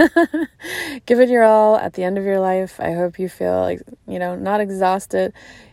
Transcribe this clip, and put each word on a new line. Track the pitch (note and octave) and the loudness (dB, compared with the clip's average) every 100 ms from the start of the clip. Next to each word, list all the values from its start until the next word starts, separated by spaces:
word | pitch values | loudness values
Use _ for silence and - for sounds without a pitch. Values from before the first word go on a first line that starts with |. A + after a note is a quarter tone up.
| E4 - E4+ D#4 | 2 4 0 -2
<laughs> | D#4 _ E4+ - E4+ C4+ - | -6 _ -14 -10 -10 -8 0
Give | A#3+ | 2
it | B3+ | 4
your | B3 | 4
all | A3 A3 G#3+ G#3+ | 6 6 4 2
at | - | 0
the | - | -6
end | F3+ G3 | -4 -4
of | |
your | G3 G3 | -2 0
life. | F#3+ F#3+ F#3+ - | 0 0 -4 -6
I | D#3+ | -6
hope | E3+ F3 F3 | -2 -4 -4
you | F#3 | -8
feel, | - - - | -4 -2 0
like, | - F3+ - A#3+ - | -2 -4 -12 -20 -12
you | F#3 | -8
know, | F3+ F3+ | -6 -6
not | F#3+ G#3 | -4 -2
exhausted, | G3+ F#3+ F#3 F#3+ - F#3+ F#3 - - - - | -2 -2 0 -2 -4 -4 -4 -6 -20 -20 -20